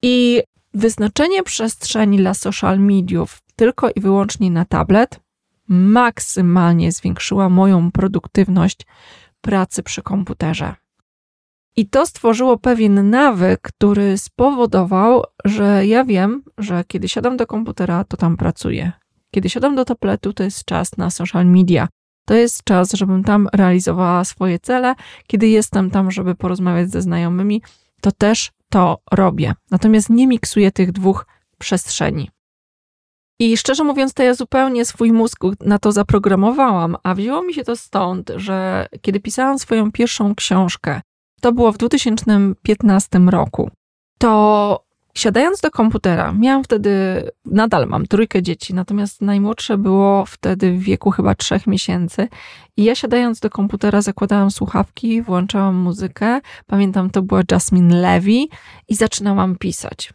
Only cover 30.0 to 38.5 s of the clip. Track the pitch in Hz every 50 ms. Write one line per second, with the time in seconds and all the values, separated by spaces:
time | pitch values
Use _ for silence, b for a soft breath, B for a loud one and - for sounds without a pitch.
30 | 208 - 226 233 254 262 254 233 - - - 208 202 190 190 - 190 180 175 196
31 | 190 190 190 - - _ _ _ _ _ _ _ - - - 196 - - - -
32 | 160 151 143 151 135 - _ _ _ _ _ _ _ _ _ _ _ _ _ _
33 | _ _ _ _ _ _ _ _ 233 226 226 226 - - 415 269 320 294 277 285
34 | 269 269 - - 269 254 247 247 262 - - 262 262 269 254 240 240 240 - -
35 | 226 226 226 226 220 233 - _ - 185 196 - - 208 208 202 - 214 208 202
36 | 202 - - 208 202 202 190 185 196 214 240 294 277 254 208 180 165 165 175 -
37 | _ 180 185 185 196 226 269 320 359 359 339 302 254 - 233 233 - - - -
38 | 185 175 180 185 190 - - - 190 202